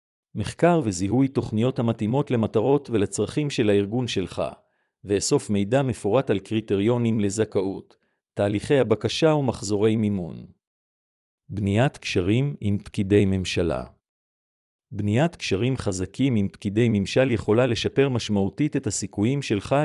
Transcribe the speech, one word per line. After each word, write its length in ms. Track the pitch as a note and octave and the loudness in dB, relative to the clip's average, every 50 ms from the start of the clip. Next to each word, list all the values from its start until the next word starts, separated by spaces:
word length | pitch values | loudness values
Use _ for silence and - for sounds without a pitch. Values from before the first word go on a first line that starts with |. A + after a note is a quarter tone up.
| _ _ _ _ _ _ _ | _ _ _ _ _ _ _
מחקר 460 | A2 G#2 - - - - E3+ F3 E3 C3+ | -8 -6 -6 -2 2 2 4 4 4 2
וזיהוי 440 | A2+ F#2 E2+ F#2+ G2 A2 B2+ C#3 C3+ | 0 -2 -2 -2 -2 2 2 0 2
תוכניות 520 | C3+ B2 - - - G#2+ A2+ B2+ B2+ - | 0 -2 -4 -2 -2 0 0 0 -2 -2
המתאימות 520 | A#2+ A#2 A2 - A2 G2+ B2+ C#3 D3 - | -2 -2 0 0 -2 -2 0 -2 -2 0
למטרות 580 | C3 A#2 A2 G2 - A2+ G#2 C3 C#3 D3 C#3 - | 0 0 0 0 0 0 2 2 2 0 0 0
ולצרכים 600 | A#2+ G#2+ G2+ G2 - - G#2 - - D3+ D3+ C#3+ | 0 0 0 0 0 -4 -4 -2 -2 -4 -4 -2
של 200 | - - A#2 G#2 | 0 0 2 4
הארגון 380 | G2+ G2+ G2+ G2 G#2+ B2+ B2+ A2 | 4 2 2 0 -2 -4 -4 -2
שלך, 340 | - G2 F2+ E2 - - F2 - - - _ _ _ _ _ _ _ _ - | -4 -4 -4 -4 -4 -6 -6 -6 -6 -12 _ _ _ _ _ _ _ _ -4
ואסוף 460 | F#2 G2+ G2 - - D3 C#3+ - - | -2 -2 -2 0 0 0 0 0 0
מידע 320 | G#2 G2+ G2+ G2 A#2+ C3+ | 0 0 0 0 0 0
מפורט 480 | C#3 C3 G#2+ - - G#2 G2+ C3 C3+ - | 0 0 -4 -2 -2 0 0 0 2 0
על 100 | A2 G2 | -2 -2
קריטריונים 800 | F#2+ - G#2+ A2 G#2+ - G#2 G2 G2 A2+ B2 A#2+ A#2+ A#2 A2 A2 | -2 -4 -4 -4 -2 -2 -2 0 2 2 2 2 0 0 0 0
לזכאות, 800 | G2+ G2+ G2 A2 A2 - - G#2+ F#2 G2 F#2 F2 - _ - _ _ _ _ _ _ _ _ | 0 -2 0 0 -2 0 0 -2 -2 -2 -6 -8 -12 _ -20 _ _ _ _ _ _ _ _
תהליכי 460 | - G2+ G2+ G#2+ G2+ - - D3 C3+ | -2 -2 0 0 -2 0 0 2 2
הבקשה 540 | B2 A2 A2 - - A2 - - D#3+ D#3 D#3 | 4 2 0 0 0 -4 -2 2 2 2 2
ומחזורי 640 | D3+ C#3 B2 G#2+ - - G2 G#2 G2 G#2 A2+ A2 | 2 0 -2 -2 -4 -4 -4 0 2 2 2 2
מימון. 500 | A2+ A2 G#2 G2+ F#2+ F2 D#2 A#1 A#1+ A#1+ - - _ _ _ _ _ _ _ _ _ _ _ _ _ _ _ _ _ _ _ | 2 0 0 -2 -2 -6 -8 -12 -14 -16 -20 -20 _ _ _ _ _ _ _ _ _ _ _ _ _ _ _ _ _ _ _
בניית 480 | G2+ G2+ G#2 G2+ G2 G#2+ B2+ D3 - - | -8 -4 -2 0 2 2 2 0 0 -6
קשרים 580 | - - - G#2 F2 F#2 G#2+ B2 C#3 C#3+ D3 - | -10 -4 -2 0 2 2 2 2 0 -2 -4 -4
עם 180 | - G#2 G2+ G2 | -4 -2 -2 -2
פקידי 480 | - - - - G2+ F#2+ G2+ G#2 G#2 | -4 -8 -6 -6 0 4 4 4 4
ממשלה. 580 | F#2+ F#2+ F#2+ F2+ - - - F2 E2 C#2+ B1+ B1 - - _ _ _ _ _ _ _ _ _ _ _ _ _ _ _ _ _ _ _ | 4 2 0 -2 -4 -2 -2 -2 -2 -2 -4 -6 -10 -16 _ _ _ _ _ _ _ _ _ _ _ _ _ _ _ _ _ _ _
בניית 440 | - G2+ G#2 G#2 G#2 A#2+ D3+ F3 F3 | -8 -4 -2 0 2 2 2 2 0
קשרים 420 | - - - - F#2 A2 B2+ C3+ - | -4 -4 -2 -2 0 0 0 -2 -2
חזקים 580 | - A2 F#2 F#2 F#2 F2+ - - C3 C#3 B2 | -2 -4 -4 -4 -6 -8 -2 -2 0 2 2
עם 140 | G#2+ G2 F#2+ | 2 0 0
פקידי 400 | - - - G#2 G2 G#2+ B2 A#2 | -4 -6 -6 -4 0 2 2 2
ממשל 420 | G#2+ G2+ F#2+ F2 - B2+ C3 C3+ | 2 2 0 0 2 2 2 2
יכולה 360 | A2+ G#2 - - G#2 A2+ B2+ B2+ | 0 -2 2 2 2 4 4 2
לשפר 420 | A#2+ - - - - - C3+ C#3 | 0 -2 -2 -2 2 2 2 2
משמעותית 640 | B2+ A#2 - - G#2 G2+ G2 G2 - - D3+ D3+ - | 2 -2 -2 0 0 0 0 0 0 -2 -2 0 0
את 120 | C#3 - G#2+ | -2 -4 -2
הסיכויים 540 | - - - F#2+ - - G2+ A#2 C#3 C#3+ | -4 -4 -8 -8 -4 -2 0 0 0 -2
שלך 340 | C3+ - A2+ G2+ - - C3+ C#3+ D3+ | -2 -2 -2 -2 0 0 0 0 2